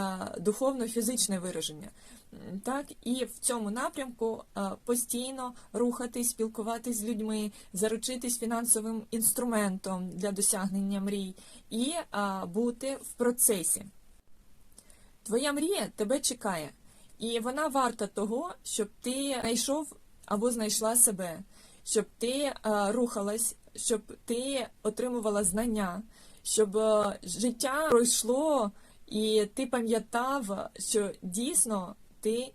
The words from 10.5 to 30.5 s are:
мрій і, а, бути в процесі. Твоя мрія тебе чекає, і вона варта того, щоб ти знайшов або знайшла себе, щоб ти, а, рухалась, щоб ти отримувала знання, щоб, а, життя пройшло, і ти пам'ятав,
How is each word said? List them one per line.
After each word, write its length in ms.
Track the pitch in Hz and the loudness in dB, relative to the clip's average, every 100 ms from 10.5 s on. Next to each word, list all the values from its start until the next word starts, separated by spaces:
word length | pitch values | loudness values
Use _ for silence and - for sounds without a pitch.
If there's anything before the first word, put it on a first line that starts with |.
| 202 190 196 196 202 | 2 0 0 0 0
мрій 340 | 196 202 190 - - - - | -2 -2 -4 -10 -18 -20 -6
і, 240 | 220 262 339 - | -2 0 -2 -4
а, 340 | 202 202 190 185 | -2 -2 -2 -4
бути 500 | 190 240 240 269 - | 0 0 0 -4 -6
в 160 | - | -6
процесі. 720 | - 240 247 - 196 160 - - - - - - - - - - - - - - - | 0 2 4 4 4 2 -2 -4 -18 -20 -20 -20 -20 -20 -20 -20 -20 -20 -20 -20 -14
Твоя 300 | - 226 294 | -2 0 2
мрія 340 | 285 330 381 208 - | 2 2 2 0 -2
тебе 240 | 208 285 | 0 2
чекає, 500 | - 254 208 170 143 - - - - - | 0 -2 -2 -2 -4 -12 -20 -20 -20 -8
і 200 | 226 233 | -4 -2
вона 280 | 233 277 302 | -2 0 0
варта 400 | 269 247 - 202 | 2 2 0 -4
того, 460 | - 208 240 349 - | -2 -2 -2 -4 -8
щоб 240 | - - 208 - | -6 -4 -4 -4
ти 360 | 240 262 277 254 | -4 -2 -2 -2
знайшов 540 | 226 233 - 294 302 - - - - | 0 0 2 0 -2 -10 -20 -16 -4
або 260 | 202 240 | 0 0
знайшла 440 | 233 214 208 220 233 | 0 0 0 2 6
себе, 440 | 240 185 175 165 196 - - - | 6 4 -4 -8 -14 -20 -20 -14
щоб 220 | - 214 196 - | -2 0 0 -2
ти, 360 | 233 262 277 - | -2 0 0 -2
а, 300 | 214 208 202 | 0 2 2
рухалась, 640 | 233 240 220 202 220 - - - - | 2 2 0 -2 -2 -2 -4 -12 -6
щоб 260 | - 220 - - - | 0 -2 -2 -10 -4
ти 420 | 233 269 269 226 - | -2 -2 -2 -4 -6
отримувала 600 | 214 220 247 240 214 202 | -4 -2 -2 0 0 2
знання, 600 | 202 202 240 214 185 185 - - - - | 2 2 0 0 0 -4 -8 -16 -20 -10
щоб, 340 | - - 208 208 | 0 4 4 4
а, 380 | 220 214 208 - | 4 4 4 -2
життя 640 | 180 170 240 233 269 277 311 | -6 -2 0 0 0 0 6
пройшло, 840 | 240 240 - 220 254 311 277 202 - - - - | 6 6 4 2 4 4 4 2 -4 -16 -20 -6
і 380 | 214 214 214 208 | 0 4 4 2
ти 140 | - 262 | 0 -2
пам'ятав, 1040 | 247 226 226 220 240 254 330 202 | 0 2 0 0 -2 0 -2 -2